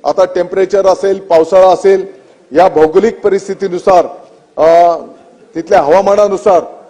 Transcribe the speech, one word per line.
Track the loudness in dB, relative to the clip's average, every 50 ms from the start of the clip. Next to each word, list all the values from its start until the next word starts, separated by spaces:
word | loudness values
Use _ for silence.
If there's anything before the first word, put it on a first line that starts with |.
| -4 -4
आता | -2 -2 -2
टेम्परेचर | -2 -2 -6 -6 -4 -4 -4 -4 -2 -2 0 0
असेल, | 0 -2 0 -2 -4 -4 -4
पावसाळा | -4 0 0 0 2 2 2 2 4
असेल, | 4 2 2 0 0 0 0 -2 -10 -16 -20 _ _ _ _ _ _
या | 0 2 2
भौगोलिक | 2 2 2 0 2 2 0 0 0 -4 -4
परिस्थितीनुसार, | -4 -4 -4 -4 -6 -8 -10 -8 -8 -8 -8 -4 0 2 2 2 0 -2 -10 -18 -20 -20 _ _ _ _ _
अ, | 0 2 2 4 4 4 2 0 -4 -10 -18 -20 -20 _ _ _ _ -20 _ _
तिथल्या | -12 -4 0 0 0
हवामानानुसार | 2 2 2 2 2 2 0 0 0 0 -2 -2 0 0 0 0 -2 -4 -18 -20 -20